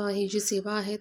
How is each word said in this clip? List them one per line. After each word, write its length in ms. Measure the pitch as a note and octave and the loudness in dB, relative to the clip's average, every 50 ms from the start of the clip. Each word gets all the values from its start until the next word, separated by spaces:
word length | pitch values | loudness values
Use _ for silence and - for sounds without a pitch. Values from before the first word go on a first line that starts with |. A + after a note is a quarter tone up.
| G#3 G3+ | 0 0
ही 200 | G3 G3+ G3+ G3 | 2 2 0 2
जी 120 | G3 G#3 | 0 0
सेवा 340 | G3+ - G#3 G3 F#3+ G3+ G#3+ | 0 2 0 0 0 0 -2
आहे, 220 | G#3+ G3 G3+ G#3+ G#3 | -2 0 -2 -4 -4